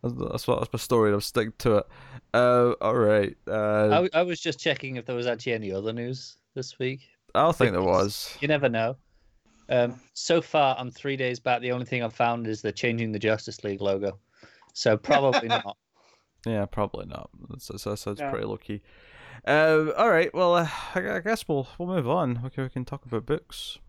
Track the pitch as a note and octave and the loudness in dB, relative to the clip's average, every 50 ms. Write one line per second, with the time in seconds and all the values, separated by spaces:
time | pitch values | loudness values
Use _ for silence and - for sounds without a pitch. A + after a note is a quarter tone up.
0 | - B2+ A#2+ B2 - - - A#2 - - A#2+ A#2 A#2 - - A#2+ - - B2 A#2 | -6 -6 -6 -4 -6 -6 -6 -6 -2 -2 0 0 0 -4 -6 -8 -2 0 2 4
1 | A2 G#2 G2+ G2+ - - - A#2+ A2 A2 - _ - B2 A2 G#2 - - - - | 4 4 2 0 -2 -2 -2 -2 -2 -2 -6 _ 2 4 4 4 2 0 -12 -20
2 | - - - B2 _ _ - A#2 B2 B2 B2 B2 A#2+ A#2+ A#2 - - G#2+ - B2 | -20 -20 -20 -20 _ _ 2 4 4 6 6 6 4 4 2 0 -2 0 2 4
3 | A2+ G#2 G#2+ G#2+ G2+ G2 - _ _ - G2+ A2 G#2+ G#2+ G#2+ G#2+ G#2+ A2 C#3 D#3+ | 4 4 6 4 4 0 -2 _ _ -4 -2 0 0 2 2 4 4 6 6 4
4 | F3+ F#3 - D#3+ F3+ F3+ E3+ - - E3+ C#3+ - - E3+ C#3 C3 - C3+ C3 B2 | 4 2 2 2 2 2 -2 -4 -4 -4 -6 -2 0 -2 -2 -2 -4 -10 -10 -10
5 | A2 - B2+ A#2+ A#2+ B2 A#2+ A#2 - B2+ A#2+ A2 G#2+ G2 F#2+ G2 G2+ A2 A2+ A#2 | -8 -6 -4 -2 -2 -2 -2 -2 -2 -2 -2 -2 -2 -4 -4 -4 -4 -4 -6 -4
6 | A#2+ B2 C3 B2+ - - - _ _ _ _ C3+ B2+ - - _ C3 B2+ C3 C3+ | -6 -6 -8 -8 -10 -16 -20 _ _ _ _ -10 -10 -10 -8 _ -4 -4 -4 -6
7 | _ _ _ _ _ _ _ - C#3+ E3 E3 - B2+ A#2 F#2+ F2 F#2+ F#2 F2+ F#2 | _ _ _ _ _ _ _ 4 4 4 4 4 2 2 2 2 2 4 4 4
8 | F#2 G#2 G#2 - - - - - - C#3+ D#3 C#3+ C#3 B2+ A#2 A2+ A2+ A#2 C3 - | 2 2 -2 -6 -10 -12 -10 -6 -2 0 0 2 2 0 0 0 -2 -2 -4 -6
9 | _ _ _ _ _ _ _ _ _ _ _ _ _ - B2+ B2 A#2+ A#2+ B2 B2 | _ _ _ _ _ _ _ _ _ _ _ _ _ 0 2 2 2 2 -2 -8
10 | _ _ _ - - - E3+ E3+ D#3 - - D#3 C#3+ C3+ C3 - B2+ B2+ - - | _ _ _ -12 -2 2 2 2 2 0 2 2 4 4 2 -2 -6 -10 -12 -8
11 | - C#3+ C#3 C3+ C3 B2 B2 A#2+ _ B2+ B2 A#2+ A#2+ B2 B2 B2 B2 - B2+ B2 | -6 -6 -4 -2 -2 -2 -2 -2 _ -2 -2 0 0 -4 -4 -4 -4 -4 -4 -4
12 | A#2+ A2 A2 - A#2+ A#2+ A#2 A#2+ A#2 A2 A2 G#2+ - G#2+ G2+ - - A#2+ A#2 A#2 | -4 -4 -2 0 0 0 0 -2 -4 -6 -6 -4 -4 -6 -6 -2 -2 -2 0 -2
13 | A#2 A2 G#2+ G#2 G#2 A2 A2 G#2+ - - A2 - - G#2 G2 F#2+ G2+ G2 G2 G2 | -2 -4 -4 -2 0 0 0 0 -2 -12 -14 -10 -8 -8 -6 -2 -2 -2 -2 0
14 | G2+ G2 F#2 - _ _ _ _ - - _ _ _ _ _ - - A#2+ A2 G#2 | -2 -6 -6 -8 _ _ _ _ -20 -20 _ _ _ _ _ -2 2 2 2 2
15 | - - D3 C#3+ C#3 C3+ B2 C3+ A#2 A#2 A#2 A2 - G2+ G2+ _ _ _ _ _ | 4 2 4 4 4 4 2 2 0 0 -2 -2 -2 -6 -12 _ _ _ _ _
16 | _ _ _ _ _ _ _ _ - A2+ A2+ G#2 G2+ G2+ - - G#2 G2 - G2+ | _ _ _ _ _ _ _ _ -6 -4 -2 -2 -2 -4 -2 -4 -4 -4 -4 -10
17 | G2 F#2+ - - - - _ - - - - - - - - G2+ - G#2 G#2 G#2 | -10 -10 -12 -14 -14 -16 _ -20 -18 -16 -16 -16 -14 -14 -14 -10 -6 -6 -6 -6
18 | - G#2 G#2 G2+ - A2+ A2 A2 A2 G#2+ G#2 G2+ _ - G#2 G2+ _ _ _ - | -4 -8 -6 -6 -6 -6 -4 -4 -4 -6 -8 -8 _ -10 -10 -10 _ _ _ -20
19 | - - - - - - - A#2+ _ - C#3 D3+ D#3 D#3+ D#3 D#3 D#3 D#3 - - | -20 -20 -20 -20 -20 -20 -20 -10 _ 2 2 4 6 6 6 4 4 2 2 2
20 | G#3 A#3 F#3+ D#3+ F3 - - - F3+ F3 F3 F3 E3+ D#3 - - - - - F#3 | 4 4 6 4 4 2 2 2 4 4 4 4 2 0 -4 -8 -10 -4 -4 -4
21 | F3+ G3+ G#3 F#3 D#3+ G#3 A3+ A3 - - D#3+ C#3 C3 - - - F3 F3 F#3+ F3+ | -2 -2 -4 -4 -2 -2 -2 -2 -2 -2 -2 -2 -2 -4 -8 -8 -6 -2 0 0
22 | C3+ A#2 C#3+ F3+ E3+ B2+ B2 A#2 A#2+ C3 - - C3+ B2+ - C3 B2+ - - C#3 | 0 2 2 2 2 0 -2 -4 -6 -8 -6 -6 -6 -6 -6 -8 -8 -8 -10 -12
23 | _ B2 - A2 G#2 - C#3+ E3 _ _ - - - - - - - | _ -4 -4 -4 0 0 -2 -2 _ _ -16 -14 -12 -12 -14 -16 -18